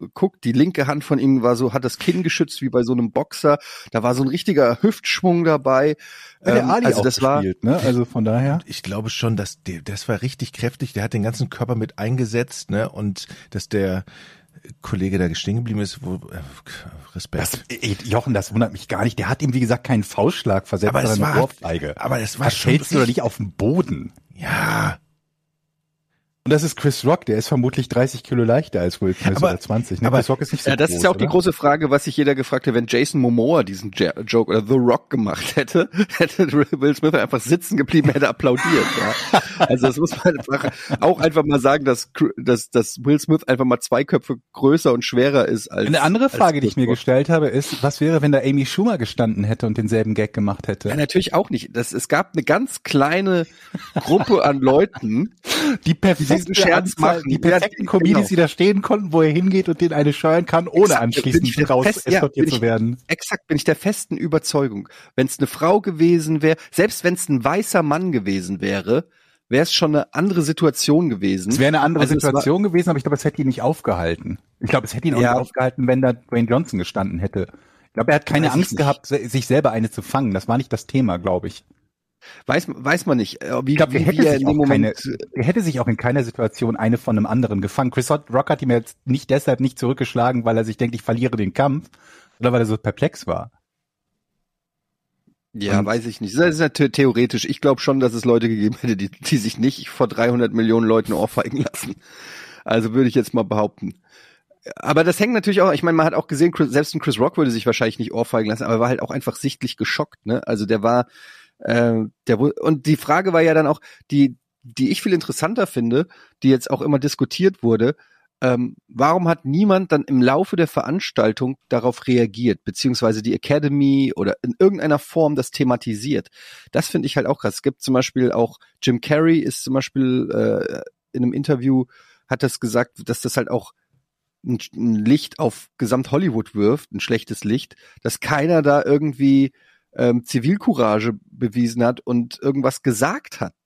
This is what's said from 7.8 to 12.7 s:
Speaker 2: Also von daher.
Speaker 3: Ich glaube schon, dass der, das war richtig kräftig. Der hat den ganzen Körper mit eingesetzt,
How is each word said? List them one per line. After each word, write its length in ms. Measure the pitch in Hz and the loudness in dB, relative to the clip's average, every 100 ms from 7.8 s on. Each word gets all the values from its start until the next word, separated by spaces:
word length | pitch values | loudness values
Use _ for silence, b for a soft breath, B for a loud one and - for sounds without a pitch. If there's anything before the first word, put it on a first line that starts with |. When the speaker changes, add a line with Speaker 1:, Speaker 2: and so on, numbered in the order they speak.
Speaker 2:
Also 240 | 135 123 | 2 0
von 220 | 120 123 110 | 0 -2 0
daher. 320 | 113 135 160 - | 0 0 -2 -6
Speaker 3:
Ich 160 | - | -12
glaube 260 | - 98 110 | -8 -8 -6
schon, 280 | - 117 107 | -4 -2 -2
dass 240 | 101 - | -4 -10
der, 180 | - 85 | -12 -12
das 260 | 76 101 - | -10 -10 -6
war 140 | 107 | -4
richtig 320 | 127 - 123 | -4 -8 -12
kräftig. 400 | - 117 - 127 | -6 -6 -6 -8
Der 100 | - | -6
hat 120 | 104 | -4
den 80 | 117 | -2
ganzen 260 | 104 113 117 | -4 -4 -8
Körper 280 | - 120 117 | -6 -6 -4
mit 220 | 110 - | -6 -6
eingesetzt, 720 | 107 127 117 117 120 - - | -4 -2 -2 -4 -4 -8 -6